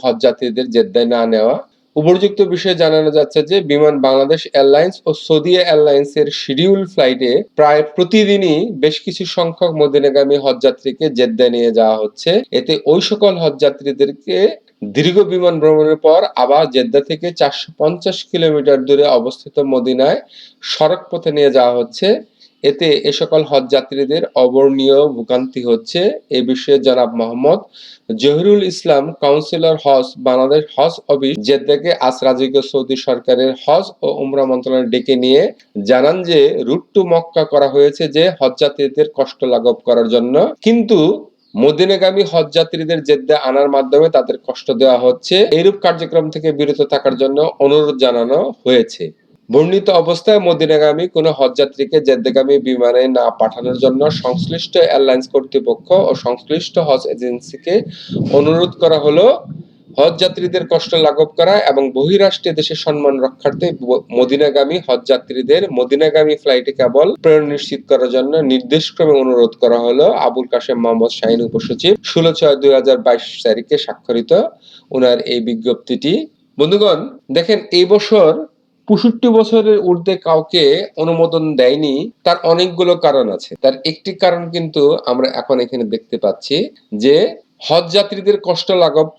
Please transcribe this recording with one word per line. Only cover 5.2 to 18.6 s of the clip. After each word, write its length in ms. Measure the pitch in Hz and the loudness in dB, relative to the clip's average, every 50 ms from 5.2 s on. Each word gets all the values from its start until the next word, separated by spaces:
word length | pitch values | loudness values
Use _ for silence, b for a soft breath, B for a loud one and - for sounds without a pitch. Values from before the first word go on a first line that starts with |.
| - - 160 156 151 175 180 | -2 -2 -2 0 2 2 0
এয়ারলাইন্সের 680 | 180 180 175 156 151 151 151 143 139 143 143 - 151 147 147 | 2 2 2 2 2 4 4 2 2 0 -2 -2 -2 -2 -2
শিডিউল 540 | - - - - 135 135 165 196 196 196 190 | -4 -8 -8 -6 -4 0 0 2 0 0 -2
ফ্লাইটে 580 | 180 - 160 139 127 131 127 131 120 120 - 214 - _ | -4 -2 0 0 0 0 0 0 0 0 -2 -2 -4 _
প্রায় 280 | - 147 147 151 151 151 151 - | 2 2 4 4 2 0 -2 -2
প্রতিদিনই 760 | - 180 170 220 214 214 196 202 196 190 170 151 156 202 240 | -4 -2 0 2 2 2 2 2 2 2 0 0 0 -2 -4
বেশ 280 | 185 135 139 151 156 - | -4 -2 -2 -2 -2 -4
কিছু 260 | - 202 180 - 185 | -8 -10 -10 -10 -10
সংখ্যক 500 | 170 - 185 170 170 165 - 185 170 156 | -6 -4 -4 -4 -4 -4 -4 -4 -2 0
মদিনাগামী 640 | 156 147 143 135 143 139 139 135 143 139 139 143 | 0 0 2 2 2 2 2 2 2 2 2 0
হজ 240 | 139 135 139 127 120 | 0 0 -2 -2 0
যাত্রীকে 480 | 135 131 127 - - 135 123 - 156 151 | 0 -2 -2 -2 -6 -8 -6 -4 -4 -4
জেদ্দায় 400 | 131 120 123 117 113 113 127 120 | 0 0 -2 0 0 0 0 0
নিয়ে 220 | 120 120 120 117 | 2 0 0 0
যাওয়া 260 | 110 113 110 110 110 | 2 2 2 2 2
হচ্ছে। 440 | 110 107 107 - - - 165 180 226 262 - | 0 -4 -6 -8 -6 -4 -2 -2 -2 -2 -2
এতে 280 | - 123 127 - 156 143 - | -4 -4 -4 -2 -4 -2 0
ওই 160 | 143 160 196 | 0 0 0
সকল 360 | 196 - 214 208 208 202 185 | 0 -2 -2 0 2 0 2
হজ 220 | 170 165 151 139 135 | 0 -2 -4 -2 0
যাত্রীদেরকে 880 | 147 139 139 - 139 139 131 135 139 139 139 - _ 208 185 185 196 277 320 - _ _ _ _ - | 0 -2 -2 -2 -6 -6 -2 0 -2 -2 -2 -6 _ -4 -2 0 0 0 -2 -6 _ _ _ _ -14
দীর্ঘ 380 | 104 101 - 156 180 180 208 | -6 -2 0 0 2 2 2
বিমান 380 | 196 170 180 180 180 175 170 156 | 2 2 0 0 0 0 0 2
ভ্রমণের 360 | 151 156 156 156 151 156 156 | 2 2 4 4 2 2 0
পর 280 | 156 - 156 160 180 - - - | 2 2 4 4 4 2 0 -2
আবার 340 | 123 123 127 143 151 160 139 | -2 0 2 2 2 2 2
জেদ্দা 320 | 127 131 123 113 120 143 | 0 -2 0 2 0 0
থেকে 300 | 139 - 165 156 170 175 | 0 -2 -6 -6 -6 -8
চারশো 420 | 165 - 156 139 - - - - 165 | -2 -2 -2 -2 -2 -6 -12 -14 -6
পঞ্চাশ 460 | - 151 160 175 170 - 202 175 - - | -4 -2 -2 -2 -4 -4 -6 -6 -6 -8
কিলোমিটার 640 | - - 170 165 160 151 147 | -8 -4 0 0 0 0 2